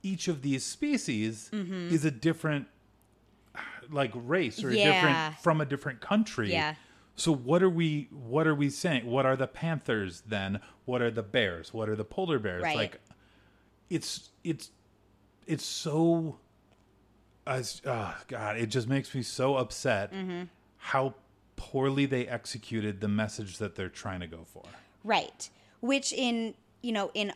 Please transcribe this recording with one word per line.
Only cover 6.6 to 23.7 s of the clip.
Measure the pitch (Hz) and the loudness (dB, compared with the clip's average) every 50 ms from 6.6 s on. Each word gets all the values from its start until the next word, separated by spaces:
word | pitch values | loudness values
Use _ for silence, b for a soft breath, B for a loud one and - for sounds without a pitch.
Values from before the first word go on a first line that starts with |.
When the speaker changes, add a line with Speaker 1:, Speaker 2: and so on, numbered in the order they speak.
| 151 151 156 b b b b b b b b | 2 2 0 b b b b b b b b
Speaker 1:
So | - - 165 156 | -2 2 2 2
what | 135 117 123 160 180 | 2 4 4 6 6
are | 190 185 | 6 6
we, | 170 165 170 160 151 147 139 - | 6 4 2 2 2 0 -4 -6
what | - 143 127 113 123 151 160 | -12 -14 -8 0 2 4 4
are | 160 151 | 4 4
we | 143 147 139 | 4 2 0
saying? | 139 - - 139 147 127 113 | 0 0 0 0 0 0 0
What | 120 117 135 135 | 2 2 4 4
are | 131 131 | 4 4
the | 131 135 | 2 0
panthers | 123 - - - 165 165 147 - - 123 107 98 92 85 - - | -2 -2 -4 -2 -2 -2 -2 0 0 0 0 0 -2 -6 -10 -8
then? | 107 107 101 95 98 98 98 B B B B _ | -4 -4 -2 -2 -2 -2 -4 B B B B _
What | - 127 123 | -2 0 2
are | 120 117 | 0 0
the | 110 117 110 | 0 -2 -6
bears? | 101 - 127 110 95 87 82 80 - - | 0 2 2 2 2 0 -4 -10 -10 -6
What | 113 110 107 | -4 -2 -2
are | 107 | -2
the | 104 104 | -2 -4
polar | - - - 190 170 156 127 | -6 -4 -4 0 2 0 0
bears? | 107 101 90 90 90 | 0 0 -2 0 -2
Speaker 2:
Right. | 165 151 | 0 0
Speaker 1:
Like, | 117 107 - - - _ _ b b b b b b b b b b b b b _ _ _ | 0 -2 -2 -4 -12 _ _ b b b b b b b b b b b b b _ _ _
it's, | 175 160 - - - - - - _ _ _ | -4 -4 -4 -4 -10 -10 -12 -18 _ _ _
it's, | 175 156 - - - _ _ _ _ _ _ _ _ _ _ _ _ _ _ _ | -6 -6 -6 -8 -18 _ _ _ _ _ _ _ _ _ _ _ _ _ _ _
it's | - 160 143 - | -4 -4 -4 -4
so, | - - - - 165 147 156 165 170 170 165 160 156 135 - _ _ _ _ _ _ _ _ _ _ _ _ _ _ _ _ _ _ _ _ _ | -6 -8 -6 -4 -2 0 2 4 4 4 2 0 -4 -8 -10 _ _ _ _ _ _ _ _ _ _ _ _ _ _ _ _ _ _ _ _ _
uh, | 139 131 131 | -4 -4 -4
it's, | 123 - - - - | -4 -6 -10 -8 -4
oh, | 139 127 113 104 90 - - - | -4 -2 -2 -4 -6 -8 -12 -12
God, | - 127 113 110 104 107 | -10 -8 -4 -4 -2 0
it | 113 117 | 0 -2
just | 110 107 131 113 | 0 0 0 2
makes | 120 135 139 135 - - | 2 0 0 0 -2 -6
me | 135 | -6
so | 117 - - - 131 135 139 | -6 -4 -2 0 2 2 4
upset | 131 127 104 - - - 135 113 98 98 104 190 | 2 0 -2 -4 -4 0 0 2 2 0 -4 -4
Speaker 2:
Mm-hmm. | 196 190 185 180 175 180 175 _ _ _ _ _ | -6 -6 -6 -6 -6 -8 -10 _ _ _ _ _
Speaker 1:
how | _ - - - 135 131 135 - - _ _ _ _ _ _ _ | _ -6 0 0 2 2 0 -2 -8 _ _ _ _ _ _ _
poorly | - - - - 135 131 139 139 139 139 | -16 -14 -4 -2 0 2 2 4 2 2
they | 131 131 127 123 | 2 2 0 0
executed | - 123 117 - - - 113 - - 113 110 104 107 101 95 | -2 -6 -8 -8 -10 -12 -12 -10 -6 -4 -2 -2 -2 -4 -2
the | 104 | 0
message | 104 101 107 110 104 - - 107 95 87 - | 0 2 2 0 -2 -4 -8 -10 -10 -8 -6
that | 110 98 | -6 -6